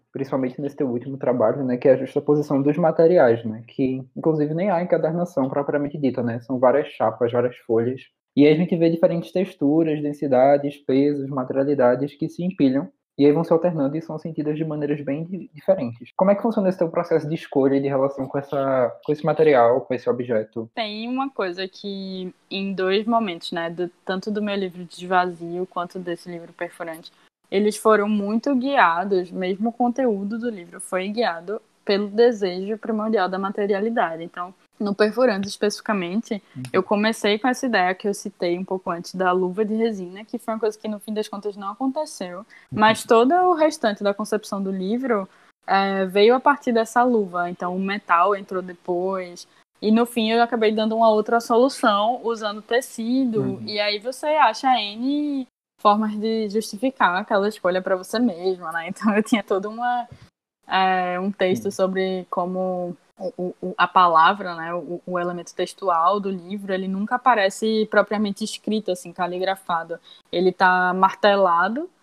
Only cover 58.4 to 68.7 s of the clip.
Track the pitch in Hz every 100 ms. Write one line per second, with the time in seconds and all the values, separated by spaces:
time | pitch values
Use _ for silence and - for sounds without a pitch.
58.4 | 185 180 165 165 165 196 220 208 214 226
59.4 | - 196 202 226 247 247 240 - - _
60.4 | _ _ - 190 190 185 180 180 196 196
61.4 | 185 190 202 196 190 190 190 185 180 -
62.4 | 180 185 185 180 175 - _ - 185 -
63.4 | 180 - 180 - 180 190 175 160 165 202
64.4 | 185 170 165 175 151 175 - 180 175 175
65.4 | 170 - 185 - 196 165 170 208 196 190
66.4 | 170 208 196 190 190 190 208 247 262 226
67.4 | 196 - 220 220 214 208 196 208 208 196
68.4 | 214 - -